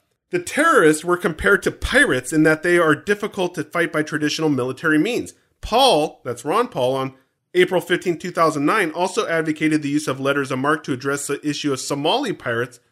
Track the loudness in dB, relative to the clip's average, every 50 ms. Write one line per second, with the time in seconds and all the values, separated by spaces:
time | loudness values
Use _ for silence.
0 | _ _ _ _ _ _ -6 -6 -6 -4 -2 0 2 4 6 6 6 6 4 4
1 | 0 -2 -2 0 0 -2 -2 0 2 2 2 2 2 -2 -4 -4 -4 0 2 2
2 | 4 4 2 0 -2 0 2 4 4 4 4 2 2 2 2 4 4 4 2 0
3 | 0 -2 -2 -2 -4 -6 -6 -4 -6 -4 -4 -8 -8 -6 -4 -2 -2 -2 -2 -4
4 | -4 -4 -4 -2 -2 -2 -2 0 0 0 0 0 -2 -4 -4 -4 0 2 2 2
5 | 2 2 -2 -4 -6 -8 -12 _ _ _ _ _ -6 -2 2 4 6 6 6 4
6 | 2 0 -4 -8 -10 -8 -8 -6 -4 -2 0 0 0 -2 -2 -2 0 0 0 0
7 | -2 -4 -8 _ _ _ _ _ _ _ 2 2 2 4 2 -2 -2 0 -2 -2
8 | -2 -2 -4 -4 -6 -6 -2 0 0 2 0 0 0 0 0 0 0 -2 -2 -2
9 | -4 -2 -2 -2 -4 -2 -2 -2 -2 -2 -2 -2 0 0 0 0 0 -2 -2 -2
10 | -2 -4 -4 -2 -2 -2 0 0 -2 -4 -4 -2 0 0 -2 -2 -2 -6 -6 -6
11 | -4 -4 -4 -4 -4 -6 -6 -6 -4 -6 -6 -4 -4 -4 -4 -4 -4 -6 -4 -2
12 | 0 0 0 0 -2 -4 -6 -6 -6 -4 -4 -4 -4 -6 -8 -16 _ _